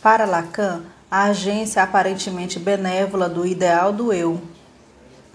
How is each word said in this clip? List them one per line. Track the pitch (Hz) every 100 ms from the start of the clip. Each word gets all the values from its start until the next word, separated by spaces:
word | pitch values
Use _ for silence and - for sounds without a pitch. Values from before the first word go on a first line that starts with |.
Para | 220 226 214
Lacan, | 175 165 - 202 170 170 - _
a | 190
agência | 202 196 185 208 220 214
aparentemente | 190 202 185 190 - 180 180 180
benévola | 175 202 185 185 196 196 180
do | 170
ideal | 180 180 180 170 185
do | 208 240
eu, | 185 170 170 - - - - - _ - - -